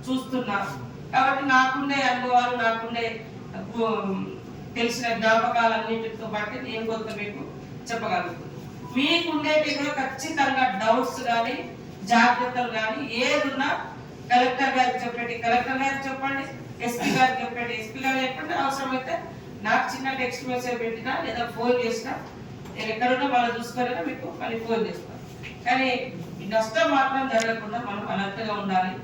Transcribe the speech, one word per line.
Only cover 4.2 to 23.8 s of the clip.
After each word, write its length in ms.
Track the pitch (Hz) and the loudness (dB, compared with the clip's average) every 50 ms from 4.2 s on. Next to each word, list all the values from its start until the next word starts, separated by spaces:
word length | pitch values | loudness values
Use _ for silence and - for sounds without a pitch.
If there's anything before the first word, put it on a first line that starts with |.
| 190 - - - - - - - - - - | -4 -6 -8 -10 -12 -14 -14 -14 -12 -8 -2
తెలిసిన 360 | 226 226 233 - - 247 233 226 226 | 0 0 0 0 -2 -2 -2 0 2
జ్ఞాపకాలన్నింటితో 1080 | 220 220 220 226 - - - 233 226 226 220 214 214 226 226 226 226 220 202 208 220 202 202 | 4 6 6 6 4 4 4 4 4 4 4 2 0 -2 -2 -2 -2 -6 -6 -8 -8 -6 -4
పాటు 260 | 208 208 - 262 - - | -4 -4 -4 -6 -8 -6
నేను 180 | 226 220 226 226 220 | -6 -4 -4 -2 -2
కొంత 180 | 226 226 214 - - 202 | -4 -4 -4 -6 -6 -6
మీకు 200 | 202 208 208 - - - - - - - - - - - | -6 -6 -6 -8 -10 -10 -10 -12 -12 -12 -12 -12 -6 -6
చెప్పగలుగుతాను. 640 | 233 226 226 196 185 175 170 170 - - - - - - - - - - - - - | -4 -2 0 0 0 0 0 -4 -6 -8 -10 -12 -12 -12 -12 -12 -12 -12 -12 -2 0
మీకుండేటి 720 | 254 285 320 339 339 339 330 311 294 277 302 311 302 302 294 277 | 2 4 4 4 2 2 0 0 0 2 4 4 4 4 4 0
కూడా 160 | 277 285 285 285 277 | 0 -2 -2 0 0
ఖచ్చితంగా 640 | 262 262 - - - 320 311 - 277 269 262 262 254 - 190 202 | -2 -2 -4 -6 -6 -4 2 2 2 4 4 4 4 4 2 2
డౌట్స్ 400 | 220 226 233 254 233 - - - 247 233 | 4 4 4 4 4 0 -2 -4 -2 0
కానీ, 260 | 233 233 233 254 285 - - - - - - - - - 196 190 | 2 2 2 0 -2 -4 -6 -10 -12 -12 -14 -14 -12 -12 0 4
జాగ్రత్తలు 580 | 233 233 233 247 247 240 254 247 - 247 247 233 226 | 6 8 8 8 6 4 2 0 0 0 -2 0 0
కానీ 220 | 220 220 220 - 285 277 - 226 240 254 | -2 -2 -2 -2 -4 -4 -4 0 0 2
ఏదున్నా 460 | - 294 294 294 269 254 - 185 - - - - - - - - - - - - - | 4 4 2 2 0 0 0 0 0 0 -2 -4 -8 -10 -12 -14 -14 -14 -14 0 4
కలెక్టర్ 440 | 247 247 254 254 247 269 269 262 262 | 6 6 6 6 4 2 0 2 4
గారికి 220 | 262 247 247 254 247 240 | 4 4 4 2 0 -2
చెప్పండి, 280 | 240 233 240 233 233 240 233 233 | -4 -4 -4 -4 -4 -4 -2 2
కలెక్టర్ 360 | 233 240 247 - 262 262 262 | 4 4 4 4 2 0 0
గారికి 260 | 277 269 269 - - 269 | 0 0 0 -2 -4 -4
చెప్పండి, 340 | 262 262 269 269 277 269 269 - - - - - - - 240 | -4 -2 -2 -2 -2 -2 -4 -6 -10 -12 -12 -12 -8 -4 -4
ఎస్పీ 240 | 240 233 - - - - | -2 -2 0 0 2 6
గారికి 240 | 262 254 254 254 - 233 | 6 6 4 4 0 -4
చెప్పండి, 300 | 233 240 240 233 233 233 233 | -4 -4 -4 -4 -4 -4 -6
ఎస్పీ 180 | 220 220 254 262 262 | -6 -8 -8 -2 -2
గారు 140 | 262 262 262 262 | 0 2 2 0
చెప్పండి. 280 | 254 247 - 302 302 - | -2 -2 -4 -4 -2 -2
అవసరమైతే 640 | - 269 269 269 269 269 254 254 247 - - 339 - - - - - - - - - 196 | 0 0 0 0 -2 -2 -2 -2 -2 -2 -2 -4 -4 -4 -8 -12 -12 -12 -12 -12 -4 0
నాకు 180 | 214 226 254 262 262 - | 2 4 4 2 0 -4
చిన్న 160 | 254 262 262 262 254 | -2 -2 -2 -2 0
టెక్స్ట్ 280 | 254 247 - - 262 254 | -2 -2 -4 -6 -4 -4
మెసేజ్ 300 | 247 247 240 247 240 226 | -4 -2 -2 -2 -2 -2
పెట్టినా 320 | 226 226 226 226 233 254 240 226 226 | -2 -4 -4 -4 -4 -2 -2 -2 -2
లేదా 180 | 254 233 240 240 - - | -2 -2 -2 -4 -4 -2
ఫోన్ 200 | 220 240 247 247 247 240 | -2 2 4 4 4 4
చేసినా 280 | 226 226 - 233 262 294 302 - - - - - - - - - - - | 0 -2 -2 -4 -6 -8 -8 -8 -12 -14 -14 -14 -14 -14 -14 -14 -12 -8
నేను 160 | - 220 220 | -6 -4 -4
ఎక్కడున్నా 360 | 220 220 240 247 254 262 277 269 247 | -2 2 4 4 4 4 2 2 4
మళ్ళీ 260 | 247 240 233 226 226 | 4 4 4 0 -2
చూసుకొని 460 | 240 - - 247 | -6 -6 -2 0